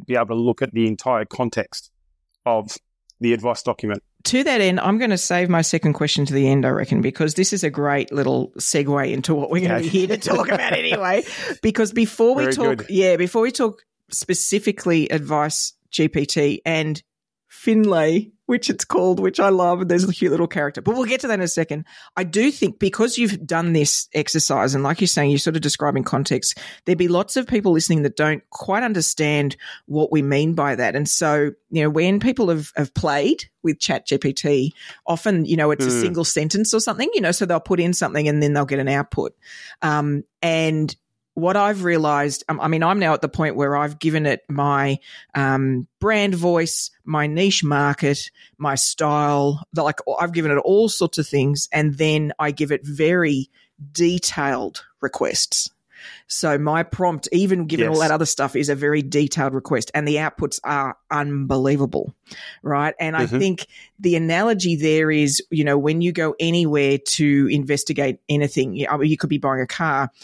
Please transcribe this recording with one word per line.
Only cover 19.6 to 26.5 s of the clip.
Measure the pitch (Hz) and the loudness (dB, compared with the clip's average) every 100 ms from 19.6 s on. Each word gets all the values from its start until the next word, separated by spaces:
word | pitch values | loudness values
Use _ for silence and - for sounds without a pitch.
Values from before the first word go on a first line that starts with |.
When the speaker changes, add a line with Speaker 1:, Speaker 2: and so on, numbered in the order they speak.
| 175 180 | 2 0
Speaker 2:
and | 180 | 0
there's | 175 190 | 2 0
a | |
cute | 170 180 | 0 0
little | 165 170 | 2 0
character. | 175 147 - | -2 -4 -4
But | - 247 | -2 -2
we'll | 233 | -2
get | 254 | -2
to | 262 | -2
that | |
in | 202 | -2
a | 175 | -2
second. | - 160 151 - - - - | -2 -4 -6 -10 -18 -10 -6
I | |
do | 180 190 269 | -2 2 2
think | 285 - - | 2 -2 0
because | 196 - 233 240 | -2 0 -2 0
you've | 226 202 156 | -2 -2 -4
done | 165 170 | -2 2
this | 160 147 - - | 2 2 -2 -4
exercise, | 156 143 160 - 135 127 | -4 -2 0 0 0 0
and | 135 | 0
like | 143 160 | -2 0
you're | 185 | 0
saying, | 156 143 | 2 2
you're | 143 | 2
sort | 170 160 | 0 -2
of | |
describing | 151 - 147 135 | -2 -2 -2 -2
context, | - 135 139 127 - | -2 -2 0 -2 -2